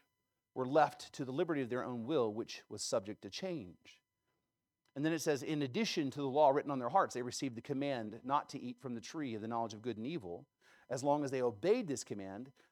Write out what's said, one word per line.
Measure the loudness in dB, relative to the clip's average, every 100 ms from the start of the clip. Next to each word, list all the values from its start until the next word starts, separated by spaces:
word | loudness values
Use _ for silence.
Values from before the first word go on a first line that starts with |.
| _ _ _ _ _
were | -4 4
left | 6 6 2 -10
to | -8
the | -4
liberty | 0 0 0
of | 0
their | -2
own | -2 -4 0
will, | 2 2
which | 0 -6 -10 -12
was | -8
subject | 0 0 0 -8
to | -10
change." | -6 -4 -6 -8 -14 -20 -20 _ _ _ _ _ _ _ _ _ 0
And | 0
then |
it | 2
says, | 2 0
"In | 0 0
addition | 0 0 0 0 0
to | 0
the | 0
law | 6 8
written | 6 2
on | 0
their | 2
hearts, | 4 4
they | 0
received | -4 -2 -4 -4
the |
command | -4 -2 0 -2 -4 -6
not | 0 0 0
to | -6
eat | -8 -8
from | -8 -8
the |
tree | -6 -6 -4 -4
of |
the | -2
knowledge | -2 -2
of | -4
good | -6 -6
and | -4
evil. | -6 -8 -12 -14 _ _ -18 -6
As | -2
long | 2 2
as | 2
they | 2
obeyed | 0 2 2 2 2
this | -4
command, | -4 -8 -8 -10 -12 -18 _